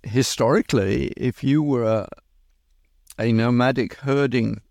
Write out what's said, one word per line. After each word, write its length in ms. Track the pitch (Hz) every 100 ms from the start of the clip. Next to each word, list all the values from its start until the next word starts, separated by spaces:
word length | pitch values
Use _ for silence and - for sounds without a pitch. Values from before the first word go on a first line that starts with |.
historically, 1080 | 131 117 131 - 117 175 - 127 95 120 139 -
if 260 | 123 -
you 180 | 135 147
were 220 | 147 127
a, 240 | 113 110 - - _ _ _ _ _ _ _ _ _ -
a 140 | 113
nomadic 640 | 113 117 120 127 131 117 -
herding 680 | 135 139 139 127 110 107 _